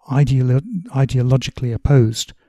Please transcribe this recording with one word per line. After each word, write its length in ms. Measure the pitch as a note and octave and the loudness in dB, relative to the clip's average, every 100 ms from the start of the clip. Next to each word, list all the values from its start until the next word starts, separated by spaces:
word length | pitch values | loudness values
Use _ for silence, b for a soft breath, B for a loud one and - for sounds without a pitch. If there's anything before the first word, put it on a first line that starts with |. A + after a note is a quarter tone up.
| - | -4
ideolo-, 760 | C3+ C#3 C3 B2+ B2+ F#3+ G3+ E3+ | 0 2 2 2 0 -2 -10 -6
ideologically 840 | C3+ C#3 B2+ B2 C3 - - B2 | -2 0 0 0 0 -2 -8 -6
opposed 600 | A2+ - C#3 A2+ A2+ - - | -4 2 4 2 0 -10 -16